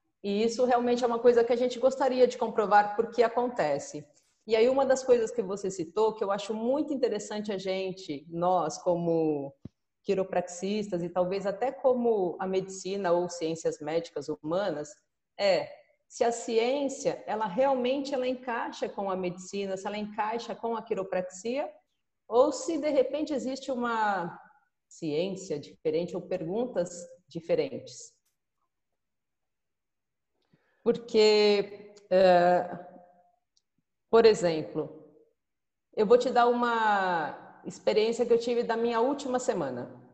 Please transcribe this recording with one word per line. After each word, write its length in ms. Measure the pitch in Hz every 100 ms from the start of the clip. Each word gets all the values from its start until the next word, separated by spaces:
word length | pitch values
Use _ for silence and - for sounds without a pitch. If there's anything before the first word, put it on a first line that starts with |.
| _ _
E 220 | 202 202
isso 200 | 226 220
realmente 380 | 247 247 240 240
é 40 | 247
uma 120 | 226
coisa 240 | 247 240
que 100 | 233
a 40 | 240
gente 220 | 247 247
gostaria 500 | 262 262 269 254 247
de 80 | -
comprovar 580 | 220 208 202 208 208
porque 280 | - 226 -
acontece. 840 | 226 240 247 240 151 143 - 147 - _ _ _ -
E 80 |
aí 140 | 220 240
uma 160 | 262
das 180 | 262 262
coisas 280 | - 240 220
que 120 | -
você 280 | 190 196 190
citou, 440 | 185 160 208 220
que 80 | 214
eu 80 | 196
acho 220 | 202 -
muito 400 | 220 233 285 302
interessante 580 | 269 240 208 - 214 208
a 80 | 190
gente, 680 | 190 190 190 185 - 143 165
nós 480 | 170 180 180 151 -
como 760 | 180 175 170 165 156 147 139 - - _ _ _
quiropraxistas 1000 | - 190 190 180 180 - 196 214 202 180
e 60 | 175
talvez 380 | 185 180 196 196
até 260 | 196 254
como 640 | 277 262 247 233 214 175 -
a 80 | 185
medicina 680 | 190 190 - 185 196 185
ou 160 | 175 175
ciências 500 | - 160 165 165 160
médicas 480 | 151 165 165 151 143
humanas, 680 | 151 151 175 202 147 147 - _ _ _ -
é 300 | 202 170 - - _ _ _
se 160 | -
a 80 | 240
ciência, 960 | 233 - 220 233 285 277 - 175 147 -
ela 200 | 208 220
realmente 680 | 185 269 262 240 277 -
ela 140 | 277 254
encaixa 640 | 254 - 240 - - 220
com 220 | - 196
a 60 | 185
medicina, 600 | 180 180 185 202 196 190
se 100 | 208
ela 100 | 208
encaixa 580 | 208 - 214 233 233
com 220 | 196 233 226
a 60 |
quiropraxia, 880 | 214 202 190 185 185 - 233 262 359 - _ _ _ _ -
ou 220 | 226 294
se 260 | 294 - 320
de 120 | 302
repente 420 | 277 254 294 302
existe 400 | 277 233 262 -
uma 680 | 247 240 226 214 190 170 - - _ _ _ _
ciência 680 | - 160 147 196 277 - 147
diferente 560 | - - 160 156 175
ou 80 | 185
perguntas 840 | - 180 165 208 247 - 175 - - - _
diferentes. 880 | 165 - 170 92 117 - - - _ _ _ _ _ _ _ _ _ _ _ _ _ _ _ _ _ _ _ _ _ _ _ _ _ _ _
Porque, 1080 | 226 233 - 220 214 214 208 202 196 - - - -
eh, 720 | 185 185 175 175 180 - - - - - _ _ _ _ _ _ _ _ _ _
por 160 | 226
exemplo, 800 | 226 208 175 160 - 156 143 - - _ _ _ _ _ _ _ _ -
eu 100 | 208
vou 100 | 247
te 140 | 254
dar 160 | 240 240
uma 1120 | 240 240 233 220 202 190 175 143 - - -
experiência 600 | - - - 214 220 233
que 80 | 226
eu 60 | 233
tive 240 | 240 240
da 140 | 220 226
minha 240 | 233 233
última 400 | 247 285 262 247
semana, 500 | 254 208 139 123 135 - -